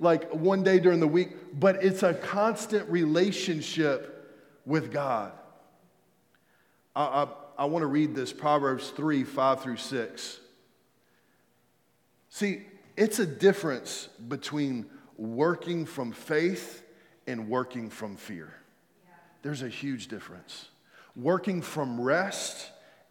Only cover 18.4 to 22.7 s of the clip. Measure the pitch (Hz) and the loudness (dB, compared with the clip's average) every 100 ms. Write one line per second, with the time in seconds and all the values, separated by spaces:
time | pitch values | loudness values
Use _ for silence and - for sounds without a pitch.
18.4 | 78 - _ _ _ _ _ - _ _ | -14 -20 _ _ _ _ _ -20 _ _
19.4 | 139 143 127 - 139 127 95 107 - 90 | -8 -6 -6 -6 -6 -6 -8 -12 -12 -18
20.4 | - - - _ _ - - - 131 185 | -18 -20 -20 _ _ -20 -20 -4 0 0
21.4 | 202 180 - 156 135 117 123 165 196 - | 0 -4 -4 -4 -4 -2 2 2 0 -4
22.4 | - - - | -8 -10 -16